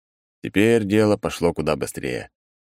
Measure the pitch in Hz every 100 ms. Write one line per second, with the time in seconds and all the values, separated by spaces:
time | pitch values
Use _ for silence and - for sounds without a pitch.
0 | _ _ _ _ 57 95 113 117 98 107
1 | 104 101 80 - 85 80 78 71 - -
2 | 64 58 52 _ _ _